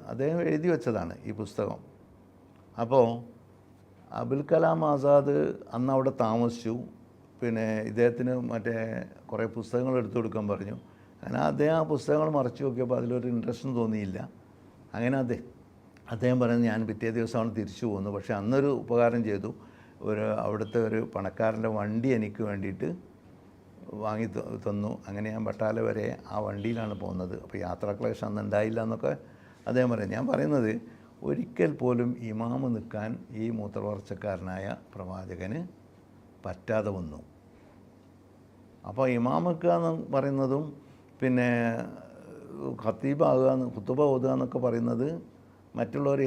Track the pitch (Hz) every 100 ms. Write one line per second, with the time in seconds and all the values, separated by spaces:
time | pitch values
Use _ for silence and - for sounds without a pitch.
0 | - 117 143 170 165 151 175 160 131 104
1 | 85 - - 104 101 - 104 - - -
2 | - - - - - - - - 117 131
3 | 117 117 - - - - - - - -
4 | - 107 120 135 147 165 165 165 156 147
5 | 139 143 139 143 151 - - 117 127 135
6 | 131 135 110 113 120 117 113 120 - -
7 | - - - - 120 113 110 110 113 107
8 | 120 120 123 127 120 117 113 113 113 120
9 | 120 - - 110 113 117 107 123 131 127
10 | 110 117 110 110 104 95 98 123 - -
11 | - - - - 151 143 147 160 156 143
12 | - 151 156 147 123 120 139 120 123 123
13 | 120 123 123 120 120 117 135 120 113 107
14 | 98 92 - - - - - - - 104
15 | 120 135 123 - - - - - - -
16 | - 117 123 127 120 120 117 110 110 104
17 | 113 113 113 117 113 107 101 - 117 101
18 | 98 101 - 104 104 135 143 123 110 120
19 | 117 117 107 101 107 - - - - -
20 | 104 107 107 110 110 104 107 117 113 110
21 | 113 101 95 - 110 110 110 107 104 110
22 | 127 120 107 101 107 101 98 95 151 180
23 | - - - - - - - - - 104
24 | 107 107 113 92 - 110 104 101 104 -
25 | - 101 107 110 107 104 110 110 110 110
26 | 110 - - 104 104 101 107 113 107 101
27 | 95 92 92 - - 98 90 90 104 101
28 | 117 110 107 104 104 101 110 113 110 110
29 | 135 - - - - - - 123 127 113
30 | 101 110 233 254 151 143 110 117 - -
31 | - - 143 143 - - 170 143 127 120
32 | 120 120 113 107 117 127 135 110 - 107
33 | 107 120 - 110 113 113 104 104 104 104
34 | - 95 104 95 92 92 98 - - -
35 | 92 95 92 90 92 147 180 - - -
36 | - - - - 95 87 - 110 104 95
37 | 82 76 - - - - - - - -
38 | - - - - - - - - - 104
39 | 131 120 123 156 175 165 175 170 165 165
40 | - 139 139 135 135 139 151 - - -
41 | - - 135 127 123 120 117 117 120 107
42 | 120 120 - - - 143 135 113 110 -
43 | 139 143 147 131 131 131 123 - 98 127
44 | 147 131 131 131 127 131 123 117 117 120
45 | 139 165 - - - - - 117 113 135
46 | 143 139